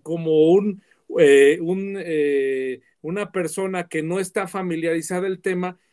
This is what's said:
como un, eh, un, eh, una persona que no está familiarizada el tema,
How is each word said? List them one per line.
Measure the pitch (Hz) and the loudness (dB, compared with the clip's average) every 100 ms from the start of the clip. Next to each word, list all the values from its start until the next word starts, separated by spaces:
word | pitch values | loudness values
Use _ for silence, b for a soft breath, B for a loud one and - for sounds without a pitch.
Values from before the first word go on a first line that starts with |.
como | - 165 160 156 160 | -10 -6 0 4 6
un, | 185 208 190 b b b - | 4 2 -4 b b b 4
eh, | 151 139 139 165 | 6 8 8 4
un, | 170 190 196 196 | 0 -6 -6 -8
eh, | 170 160 147 139 135 131 131 127 b b | -6 -2 0 0 -2 -4 -6 -10 b b
una | 151 190 202 | -10 -8 -6
persona | 190 160 175 190 185 170 | -6 -6 -4 -6 -6 -6
que | 160 | -6
no | 156 185 | -4 -4
está | 185 214 185 | -4 -6 -6
familiarizada | 196 185 165 165 165 160 180 190 | -6 -6 -4 -2 -4 -4 -4 -4
el | 190 | -6
tema, | 196 180 180 180 _ | -4 -4 -4 -8 _